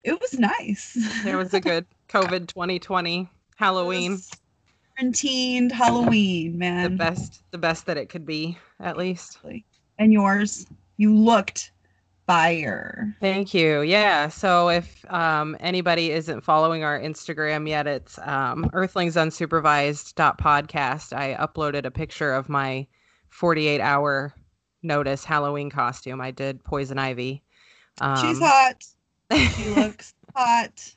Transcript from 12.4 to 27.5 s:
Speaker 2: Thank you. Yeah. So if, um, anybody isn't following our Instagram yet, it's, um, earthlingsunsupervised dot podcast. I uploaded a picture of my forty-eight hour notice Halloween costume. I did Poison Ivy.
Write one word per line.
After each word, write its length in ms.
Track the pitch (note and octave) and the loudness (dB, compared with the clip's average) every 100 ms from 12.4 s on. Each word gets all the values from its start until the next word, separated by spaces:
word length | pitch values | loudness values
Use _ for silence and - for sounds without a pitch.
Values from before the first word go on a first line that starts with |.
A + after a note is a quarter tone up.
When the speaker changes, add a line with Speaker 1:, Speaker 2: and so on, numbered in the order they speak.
| E3 E3+ C#3 F#2 - - G#3+ - | 4 2 -4 -6 -8 -8 -8 -2
Speaker 2:
Thank 320 | G3 F#3+ G3 | -2 -2 0
you. 280 | F3+ D#3+ D3 | 2 4 4
Yeah. 460 | D3+ G3+ G#3 D#3+ D3+ | 4 4 4 2 0
So 420 | - G3 F3 F3 | -2 2 4 4
if, 360 | F3 E3+ - - | 2 -2 -18 -8
um, 460 | F3+ E3 D#3 D3+ D#3 | -2 0 0 -2 -6
anybody 500 | E3+ F#3 F3 E3+ E3 | -4 -2 0 0 0
isn't 300 | D#3+ D#3 A#2+ | -2 -4 -6
following 420 | - D#3 D#3+ E3 | 2 4 4 0
our 160 | D3+ D3 | -2 -4
Instagram 680 | D3 D3+ - D3+ D3+ D3+ D#3 | -6 -10 -10 -6 -4 -2 -2
yet, 180 | D3+ D3 | -2 -2
it's, 300 | C3+ - - | -6 -8 -14
um, 500 | - C#3 C3 C3+ D#3+ | -6 -2 -2 -2 -2
earthlingsunsupervised 1400 | F#3 F#3 F#3+ E3+ E3 D#3+ - D#3+ E3 D3+ D3 C#3+ D3 - - | -2 -2 0 0 0 0 -2 -2 2 4 4 2 -4 -10 0
dot 220 | D3+ - | 0 2
podcast. 800 | D3+ C#3+ D3 D#3 C3 D3 - A#2+ | 2 2 0 -4 -2 -4 -8 -6
I 200 | C#3 B2+ | -6 -4
uploaded 500 | D#3 - D3+ C#3+ B2+ | -6 -4 -4 -4 -6
a 60 | |
picture 420 | - D#3 - D3 | -8 -10 -4 -2
of 160 | C3 C3+ | -2 -2
my 360 | C#3+ C3+ C3 C#3 _ _ _ _ | -4 -2 -6 -10 _ _ _ _
forty-eight 520 | - F3 D#3 D3+ D3 | -2 0 2 0 0
hour 520 | A#2 C#3+ D3 C#3 C#3+ - _ _ _ _ | 2 2 0 -2 -4 -12 _ _ _ _
notice 400 | E3 D3 C3+ C#3 | -4 -2 -2 -4
Halloween 460 | - D3+ C#3+ D3 C#3+ | -2 -2 -2 -4 -6
costume. 520 | C#3 A#2+ B2 C3 C3 | -2 -4 -4 -12 -10
I 100 | C3 | -10
did 320 | C3 C#3 C3+ | -6 -8 -8
Poison 340 | - C#3+ C3+ C3+ | -8 -6 -4 -4
Ivy. 440 | C3+ B2 B2 C#3 _ | -4 -4 -8 -8 _